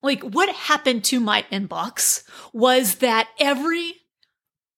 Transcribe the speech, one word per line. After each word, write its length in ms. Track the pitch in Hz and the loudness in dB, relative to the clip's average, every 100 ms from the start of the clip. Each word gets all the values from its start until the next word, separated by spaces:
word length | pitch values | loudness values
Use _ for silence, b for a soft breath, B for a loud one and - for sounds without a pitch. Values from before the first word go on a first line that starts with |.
like, 200 | 277 277 | 0 -2
what 320 | 262 202 381 | -2 0 0
happened 500 | - - 302 294 240 | 0 -2 0 2 0
to 160 | 202 254 | 0 0
my 240 | 220 208 202 | 0 0 -2
inbox 720 | 196 196 170 185 - - - - B B | -6 -6 -6 -8 -2 -2 -2 -6 B B
was 440 | - 247 254 240 180 | 2 4 4 2 0
that 320 | 254 220 226 - | 2 2 0 0
every 540 | 277 269 302 330 339 359 _ _ _ _ _ _ _ | 0 0 0 -2 -4 -10 _ _ _ _ _ _ _